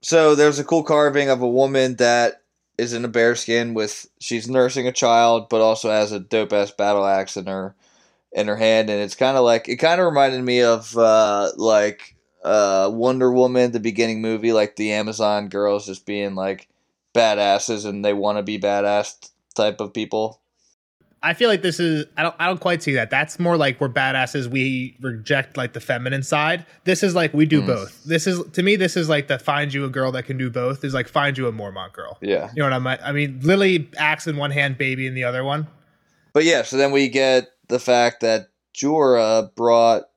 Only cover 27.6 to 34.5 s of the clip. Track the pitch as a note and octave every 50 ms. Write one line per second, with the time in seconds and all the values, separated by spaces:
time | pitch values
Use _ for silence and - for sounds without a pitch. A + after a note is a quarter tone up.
27.6 | G2 F#2+ B2 G#2+ G2 - - - _ C#3+ E3 D#3+ - G3 F#3 F3 E3+ - - -
28.6 | F3+ G3 G#3 G3+ F#3 F3 - F#3 E3 D#3 D#3 D3 C#3+ C#3+ C#3+ B2 - - C#3+ C#3+
29.6 | D3 C#3+ C3+ C#3 C#3 C3+ B2+ C3+ C3 C3 B2+ B2+ A#2+ - C3+ B2+ C3 B2+ A#2 B2+
30.6 | B2 B2+ C3+ C3+ - C#3 C3 C3 B2 - - D#3 C#3+ C#3+ C#3 C3 C3 A#2+ A2+ A2
31.6 | G#2 G2+ F#2 F#2+ F#2 F2 _ - E2+ - - _ F#2+ - G3 - D2 G2 A2+ D3+
32.6 | D3 C#3 C3 B2+ B2+ B2+ C3 - - B2+ C#3+ D3 D3 C#3+ C3 C3 C3 D#3 F#3+ G3+
33.6 | G3 F#3+ F#3 E3+ D3+ - - - D3+ D3+ D#3 D#3 - E3+ D3+ C#3+ C#3+ C#3+